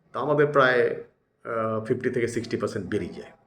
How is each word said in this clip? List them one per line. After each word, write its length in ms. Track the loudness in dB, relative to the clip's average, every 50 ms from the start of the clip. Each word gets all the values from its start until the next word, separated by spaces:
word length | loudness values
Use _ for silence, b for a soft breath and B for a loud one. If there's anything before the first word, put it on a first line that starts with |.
| b _ -8
তা 60 | -6
আমাদের 280 | -2 0 2 4 4 4
প্রায়, 560 | 6 6 6 6 6 4 4 2 0 -4 -10 -14 _ _ _ _ _ _ -10
আহ, 420 | -6 -4 -2 -2 -2 -2 -2 -2
ফিফটি 240 | -2 -2 -2 -2 -2
থেকে 180 | -2 -2 -2 -2
সিক্সটি 300 | -2 -4 -6 -4 -4 -4
পার্সেন্ট 300 | -4 -4 -4 -4 -6 -4
বেরিয়ে 260 | -4 -4 -4 -6 -10
যায় 180 | -12 -16 -18 -20 _ _